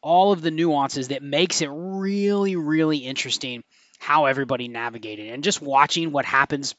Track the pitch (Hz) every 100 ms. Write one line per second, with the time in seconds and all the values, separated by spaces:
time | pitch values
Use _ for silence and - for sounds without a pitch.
0 | 147 175 196 190 160 156 170 147 135 143
1 | 127 139 143 143 180 - 151 147 185 190
2 | 190 202 202 202 196 180 151 156 156 151
3 | 127 131 131 - 135 120 - _ _ _
4 | - 147 139 135 131 127 120 113 117 117
5 | 110 107 107 123 156 196 143 135 143 -
6 | 165 143 127 135 139 143 135